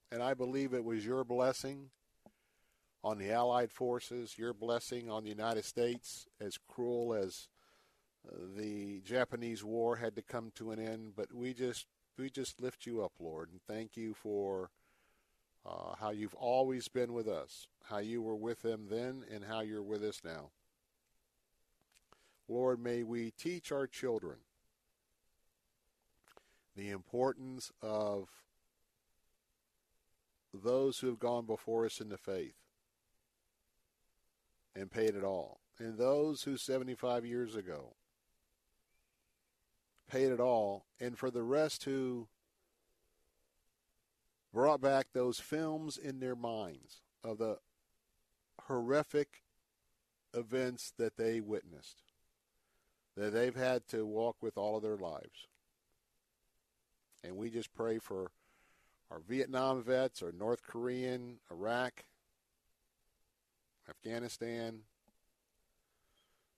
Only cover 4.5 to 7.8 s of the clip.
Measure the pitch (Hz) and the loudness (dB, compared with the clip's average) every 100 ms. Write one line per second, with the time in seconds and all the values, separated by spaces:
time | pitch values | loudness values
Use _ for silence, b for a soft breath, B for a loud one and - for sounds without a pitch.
4.5 | 104 113 117 - 123 117 110 107 104 113 | -2 0 0 0 -6 -4 -4 -4 -2 0
5.5 | 110 - - 120 120 - - - - 104 | 0 0 2 2 0 -6 -14 -14 -10 -8
6.5 | - - - 120 120 117 110 95 - - | -8 -10 -4 0 2 2 2 0 -4 -14
7.5 | b b b | b b b